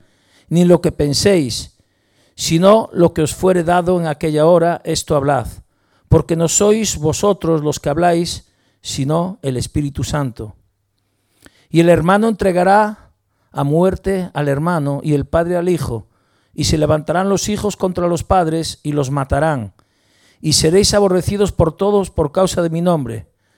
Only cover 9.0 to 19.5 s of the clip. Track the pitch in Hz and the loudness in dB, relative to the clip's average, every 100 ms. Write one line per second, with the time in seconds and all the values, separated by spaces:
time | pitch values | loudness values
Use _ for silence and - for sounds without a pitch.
9 | 135 160 180 190 135 127 113 - 143 139 | -2 -2 -2 -6 -6 -6 -4 -4 -4 -6
10 | 139 151 139 110 107 - _ _ _ _ | -6 -4 -6 -8 -14 -16 _ _ _ _
11 | _ _ _ _ - _ _ 160 170 170 | _ _ _ _ -20 _ _ 2 4 4
12 | 160 202 226 220 190 180 180 196 214 214 | 4 2 2 0 0 2 4 4 2 -2
13 | _ _ _ _ _ - 143 156 185 185 | _ _ _ _ _ -4 0 2 2 0
14 | 196 196 175 - 147 139 165 175 143 143 | -2 -4 -4 -4 -2 -2 -2 -2 -2 -4
15 | 156 143 135 165 170 175 175 165 139 113 | -2 -2 0 -2 0 -2 0 -2 -2 -8
16 | - _ _ _ _ - 151 160 151 151 | -10 _ _ _ _ -6 -2 0 2 0
17 | 151 165 190 196 - 208 208 - 190 180 | 0 -2 0 0 -2 -4 -4 -4 -4 -2
18 | 175 170 - 190 165 165 156 - 151 147 | -2 -2 0 0 2 -2 -6 -8 -6 -4
19 | 131 143 131 139 156 | -2 -4 -2 -2 0